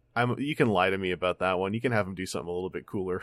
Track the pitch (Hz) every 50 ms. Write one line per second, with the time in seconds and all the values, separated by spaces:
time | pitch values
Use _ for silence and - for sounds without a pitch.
0 | _ _ _ 117 123 123 120 - 131 147 156 - 151 117 101 90 90 95 95 95
1 | 95 92 90 80 90 90 90 - 92 92 92 90 95 98 104 117 123 131 120 107
2 | 98 95 95 87 92 - - - 85 85 87 90 92 92 - 87 - - - 104
3 | 92 92 90 92